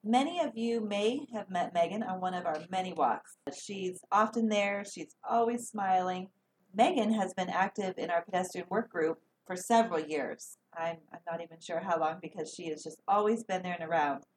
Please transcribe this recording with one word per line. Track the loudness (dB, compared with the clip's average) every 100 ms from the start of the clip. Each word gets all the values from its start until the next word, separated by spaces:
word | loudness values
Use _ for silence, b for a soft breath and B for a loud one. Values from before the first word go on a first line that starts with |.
Many | 4 4 4 0
of | -2
you | 0 -2 0
may | 0 2 2 0 -6
have | -10 -4
met | -2 0
Megan | 2 2 0
on | -4 -2
one | -2 -2
of | -2
our | -4 -4
many | -4 -4
walks. | 0 2 2 -6 -14 -12 -12
She's | -10 -4 -4 -6 0
often | 2 4 2 2
there. | 4 2 0 -6
She's | -10 -14 -12 -2
always | 2 2 0 -6
smiling. | -4 2 2 2 -4 -8 _ _ _ _ 4
Megan | 4 6 2
has | 2 0
been | -2 -2
active | 2 0 0 -4 -2
in | 0
our | -2
pedestrian | 0 -2 -2 -6 -4
work | -4 -2
group | 0 0 0 _ _ -10
for | -8
several | 4 4 4 0
years. | -2 -2 -4 -6 -14 -18 _ -6
I'm, | -6 -6 _
I'm | -14 -8
not | -8
even | -8 -14
sure | -6 -4
how | 0 2
long, | 2 -2
because | -10 -8 -8
she | -6 -6
has | -6
just | -8 -10 2
always | 4 4 0
been | 0 -4
there | -2 -6
and | 0
around. | 2 2 0 -8